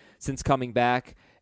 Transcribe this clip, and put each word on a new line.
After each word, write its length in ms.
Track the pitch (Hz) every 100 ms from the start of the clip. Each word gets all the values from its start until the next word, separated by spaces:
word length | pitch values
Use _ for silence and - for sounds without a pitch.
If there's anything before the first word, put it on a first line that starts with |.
| - -
since 240 | - 135
coming 300 | - 135 123
back, 420 | 117 120 123 - - _ _